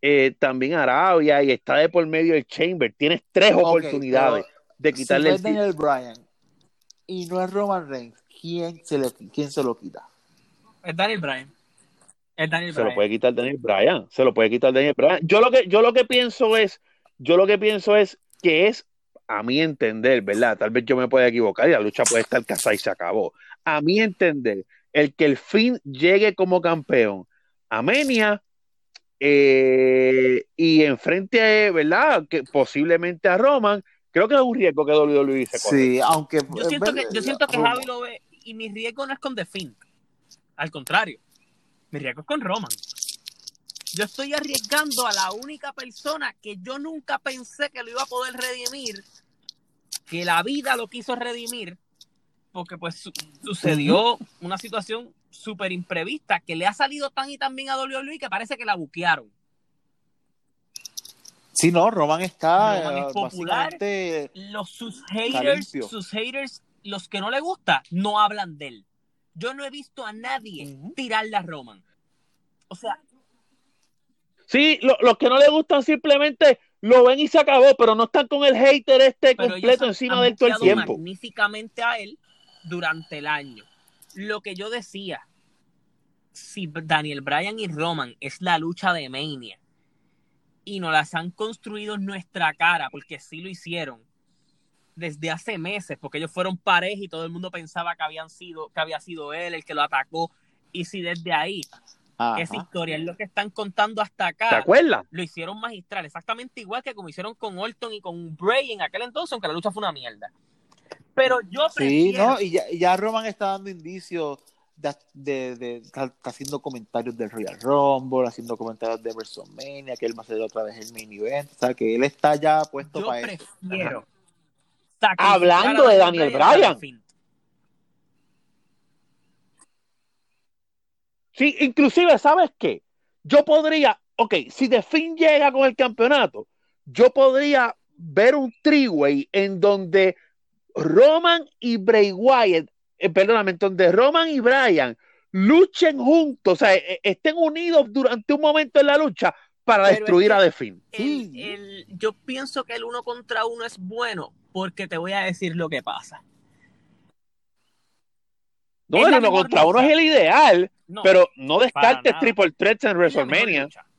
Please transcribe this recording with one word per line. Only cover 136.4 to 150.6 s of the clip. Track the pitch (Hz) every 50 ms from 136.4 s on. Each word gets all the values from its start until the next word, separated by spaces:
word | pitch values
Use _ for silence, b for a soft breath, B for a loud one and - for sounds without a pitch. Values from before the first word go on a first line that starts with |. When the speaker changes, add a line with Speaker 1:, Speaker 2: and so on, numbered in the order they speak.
| - _ _ _ _ _ _ _ _
Speaker 1:
yo | - 123 - 233 254
podría | - 277 269 262 262 269 294 294 285 262 247 226 - _ _ _ _
ver | 190 170 165 143 160 208 247 285
un | 294 269 247 - _
three-way | _ 302 302 294 269 240 180 151 143 143 143 139 139 _
en | - 196 196 196 196 180
donde | 165 202 202 196 190 175 160 196 190 185 180 _ _ _ _ _ _ _ _ _ _ _ _
Roman | - 156 160 - 370 - 294 311 330 339 349 339 339 294 _ _ _
y | - 240 233 226
Bray | 190 190 226 214 202 202
Wyatt, | 190 180 214 254 269 247 233 202 180 165 156 - _ _ _ _ _ _
eh, | 170 190
perdóname, | 160 190 196 202 233 226 208 190
entonces | 185 165 202 196 190 175 190 170 170
Roman | 196 247 277 302 330 330 330
y | 311 277
Bryan | 220 247 262 269 262 240 180 156 135 123 113 _ _ _ _ _ _ _
luchen | - 185 190 208 294 330 381 - _ - 349 311 302 269
juntos, | 247 254 302 330 320 294 254 _ _ 196 180
o |
sea, | - 262 214 190
e-, | 185 143 160 185
e-, | 170 _
estén | 208 185 _ _ 311 311 339
unidos | 339 311 302 330 339 349 330 311 277 226
durante | 208 269 262 240 233 233 214 - 294
un | 294
momento | 302 302 294 311 311 247 _ 294
en | 277 285
la | 285 294
lucha | 311 294 180 - - 175 b b b b b _ _
para | - 226 208 196
Speaker 3:
Pero | 196 196
es | 214
Speaker 1:
destruir | 214 214 175 175 196 208
Speaker 3:
que | 214
Speaker 1:
a | 196
The | 196 170
Fiend. | - -